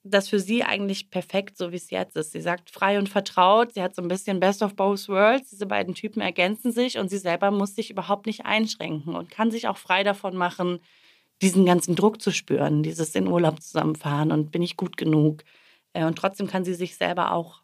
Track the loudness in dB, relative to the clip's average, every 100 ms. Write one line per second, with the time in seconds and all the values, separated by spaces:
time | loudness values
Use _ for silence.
0 | 0 0 2 0 0 0 0 -2 -2 -6
1 | -6 -8 -4 -4 -6 -8 -8 -8 -8 -6
2 | -6 -6 -8 -6 -6 -6 _ -2 0 2
3 | 0 -2 0 4 6 6 4 -2 -6 -4
4 | -4 -4 -2 0 2 2 -2 0 0 0
5 | 0 4 4 4 -2 -10 -4 -2 -2 -6
6 | -8 -4 -4 0 0 0 -2 0 -2 -2
7 | -4 -4 -2 0 2 0 -2 -4 -8 -6
8 | -4 -4 -4 -6 -2 0 0 -4 -8 -6
9 | -6 -8 -8 -2 -2 0 -4 -6 -2 0
10 | 2 -2 -4 -2 -2 -2 -4 -4 _ _
11 | _ _ _ -2 2 6 6 6 2 2
12 | 2 2 -2 -4 0 0 2 0 0 -2
13 | -4 -2 0 2 2 0 -4 -4 -2 -2
14 | -2 0 0 0 0 -2 -4 -4 -8 -4
15 | 2 4 4 2 -8 _ _ _ _ -4
16 | -2 0 -2 -2 -4 -4 -4 -4 -6 -4
17 | -2 0 0 -2 -4 -12